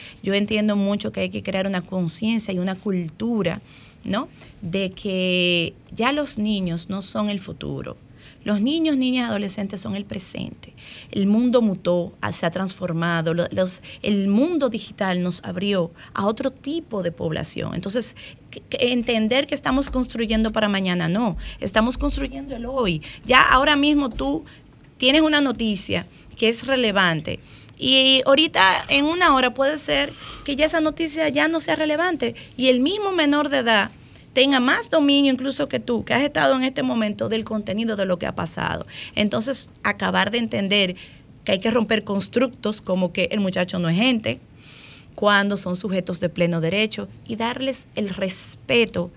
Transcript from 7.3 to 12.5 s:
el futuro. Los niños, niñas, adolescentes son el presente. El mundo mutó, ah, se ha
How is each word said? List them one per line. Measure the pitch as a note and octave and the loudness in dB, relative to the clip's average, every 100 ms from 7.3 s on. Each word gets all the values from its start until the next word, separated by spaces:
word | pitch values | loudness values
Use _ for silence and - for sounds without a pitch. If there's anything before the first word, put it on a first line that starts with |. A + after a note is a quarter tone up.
el | G3+ | -4
futuro. | - - D3 C#3 - - - - - - | -8 -10 -8 -8 -8 -12 -18 -20 -20 -10
Los | - G#3 | -2 0
niños, | A#3 E4 D#4+ C#4 | 2 2 2 2
niñas, | B3+ B3+ A#3+ | 2 0 0
adolescentes | G#3 G3+ G3 G3 G3 | -2 -4 -4 -6 -6
son | A3 G3+ | -6 -6
el | |
presente. | G3+ G#3 - - - - - - - - - | -6 -10 -10 -10 -10 -12 -20 -20 -20 -20 -8
El | - G3 | 0 4
mundo | G#3+ B3 A#3+ | 4 4 4
mutó, | A3+ F#3 F3 F3 E3+ - | 4 0 0 0 -2 -6
ah, | G#2 | -6
se | - | -2
ha | E3+ | -2